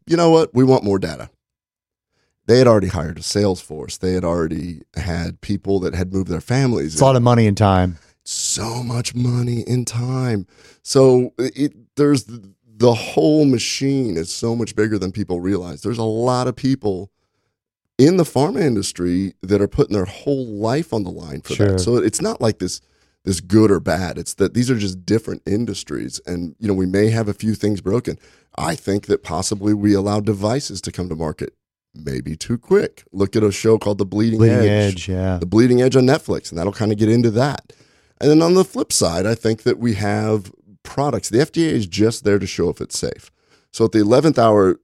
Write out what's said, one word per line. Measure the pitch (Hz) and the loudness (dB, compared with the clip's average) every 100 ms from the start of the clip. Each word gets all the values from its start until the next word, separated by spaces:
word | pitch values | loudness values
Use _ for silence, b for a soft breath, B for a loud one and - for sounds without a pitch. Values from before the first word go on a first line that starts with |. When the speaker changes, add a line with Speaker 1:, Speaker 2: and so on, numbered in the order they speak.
| - | -2
Speaker 1:
"You | 165 | 2
know | 165 | 6
what? | 160 160 | 4 4
We | 123 | 2
want | 131 131 101 | 4 4 2
more | 98 | -2
data." | 85 69 57 _ _ _ _ _ _ _ _ _ _ _ - | -2 -10 -16 _ _ _ _ _ _ _ _ _ _ _ 2
They | 123 | 4
had | 127 | 6
already | 107 95 | 4 2
hired | 85 73 78 | -4 -6 -8
a | |
sales | 82 104 104 90 | -6 -2 0 -2
force. | - 76 - - | -8 -14 -14 -6
They | 92 | -4
had | 92 | -2
already | 85 85 82 80 85 80 - - | -2 -2 -2 -6 -10 -12 -14 -8
had | 95 85 82 - | -6 -4 -6 -8
people | - 101 95 98 | -8 -6 -2 -2
that | 90 85 | -2 -4
had | 92 | -4
moved | 95 90 | -4 -4
their | 82 | -6
families. | - 127 131 104 76 | -2 0 0 0 -2
Speaker 2:
It's | 80 | 2
a | 135 | 4
lot | 131 | 4
of | |
money | 123 117 107 | 4 4 4
and | 95 | 4
time. | 104 95 90 85 b b | 4 4 2 -4 b b
Speaker 1:
So | - - - - 113 123 | -12 -8 -6 -6 -6 -6
much | 120 120 - 123 | -4 -4 -4 -2
money | 123 120 120 120 - | 0 0 -2 -4 -2
and | 123 120 | -2 -2
time. | 117 123 131 127 107 92 b b b | -6 -4 -2 -2 -2 -4 b b b
So | - 135 131 127 123 - | 0 4 6 6 2 -4
it, | 127 127 143 - 120 - | -6 -4 -6 -6 _ 0
there's | 147 139 - | 2 2 -2
the, | 117 98 _ 117 107 | -16 -20 _ _ 2
the | 120 | 4
whole | 113 - - 160 156 147 | 4 0 0 4 4 4
machine | 120 - - 139 139 120 82 | 2 -2 -4 -2 -2 -2 -4
is | 85 | -6
so | - 117 117 | -6 -4 -4
much | 110 - | -4 -2
bigger | 107 104 | -2 -2
than | 92 | -4
people | 104 90 87 | -6 -4 -4
realize. | 90 98 87 73 | -2 -2 -4 -8
There's | - 117 | -6 -2
a | |
lot | 110 110 123 127 127 | -2 0 0 0 -2
of | 117 | -2
people | 131 135 104 92 101 _ _ _ _ _ _ _ _ - | -2 -2 -2 -4 -8 _ _ _ _ _ _ _ _ 2
in | 143 185 | 4 4
the | |
pharma | 160 123 147 247 | 2 0 0 0
industry | 156 107 98 - 90 90 98 - | 0 0 -4 -4 -2 -2 -4 -6
that | 92 101 | -2 0
are | 101 | 2
putting | - - | 0 0
their | 101 92 | -2 -4
whole | - 143 135 120 | -6 -4 -4 -6
life | 101 110 139 170 | -6 -2 -2 -2
on | 113 | -6
the | 90 | -6
line | 82 82 69 | -10 -12 -12
for | - | -6
Speaker 2:
Sure. | - 101 | 0 2
Speaker 1:
that. | 92 | 2
So | 92 120 | 0 2
it's | 104 - | 0 -2
not | 208 - | -4 -2
like | 117 101 | -2 -2
this, | 90 - _ _ _ _ | -6 -8 _ _ _ _
this | 90 90 | -6 -6
good | 92 107 110 | 2 4 6
or | 90 | 4
bad. | 71 80 87 80 | 0 -2 -4 -8
It's | 82 | -8
that | - 98 | -2 -2
these | 120 123 | 0 0
are | 117 | -2
just | 101 92 90 | -4 -6 -2
different | 113 - - - | -2 -2 -10 -4
industries. | 104 117 95 - 67 62 - - | -4 -4 -8 -10 -10 -10 -12 -10
And, | 87 85 - | -8 -8 -6
you | 107 | -2
know, | |
we | 95 92 | 0 0
may | 98 107 | 2 2
have | 113 104 | 2 -2
a | |
few | 98 110 104 | -4 -4 -2
things | 104 101 | -2 -2
broken. | 92 117 - - b b b - | -2 -2 -4 -10 b b b -8
I | 156 160 | -6 -4
think | - 98 - | -2 -2 -2
that | - | -4
possibly | - 82 95 104 101 | -4 -6 -6 -4 -2
we | 104 104 | 0 2
allow | 101 101 104 | 2 0 -2
devices | 104 101 104 131 - 95 | -2 -2 -2 -4 -6 -12
to | - | -10
come | - 90 | -8 -8
to | 80 | -6
market | 80 76 - - _ _ _ - | -8 -8 -12 -14 _ _ _ -16
maybe | 73 64 69 78 | -8 -8 -8 -10
too | - 117 | -6 -6
quick. | - 196 - - _ | 0 0 0 -8 _
Look | 95 98 110 | -4 -2 2
at | |
a | 104 | 0
show | 98 110 110 | 2 2 2
called | 101 98 | 2 -2
The | 98 | -2
Bleeding | 101 113 110 | 0 0 4
Speaker 2:
Bleeding | 113 120 | 4 4
Speaker 1:
Edge. | 107 104 101 | 4 2 0
Speaker 2:
Edge, | 92 90 | -2 -6
yeah. | 92 95 90 | -4 -2 -2
Speaker 1:
The | 87 | 2
Bleeding | 104 123 123 | 4 4 4
Edge | 127 131 | 4 4
on | 127 | 4
Netflix, | 160 - 95 - | 2 -2 -6 -6
and | 82 | -6
that'll | 92 | -4
kinda | - 107 104 | -2 -2 0
get | 107 | 2
into | 120 117 | 2 2
that. | 107 139 - - b b b b - | 0 -2 -4 -12 b b b b -2
And | 143 | 4
then | 156 | 4
on | 165 185 | 6 4
the | 185 | 2
flip | 254 - | -2 -4
side, | - 90 85 101 | -2 0 0 -2
I | 117 | -2
think | 110 110 | -2 -2
that | 120 - | -2 -2
we | 120 | -2
have | 101 104 107 107 110 95 - _ 101 | -2 -2 -2 -2 -2 -4 -20 _ _
products. | - - 147 160 - | -10 -4 -2 -4 -2
The | 123 | 0
F | 156 | 0
D | 170 160 | 0 0
A | |
is | 135 98 | -2 -4
just | 95 110 117 | 0 0 0
there | 104 101 | 0 0
to | 95 | -2
show | - 87 | -4 -4
if | - | -4
it's | - - | -8 -8
safe. | - - - _ _ _ _ | -8 -10 -16 _ _ _ _
So | - 113 | -2 0
at | |
the | 110 | 2
eleventh | 104 123 156 131 | 4 4 4 4
hour, | 113 104 95 - | 4 4 4 2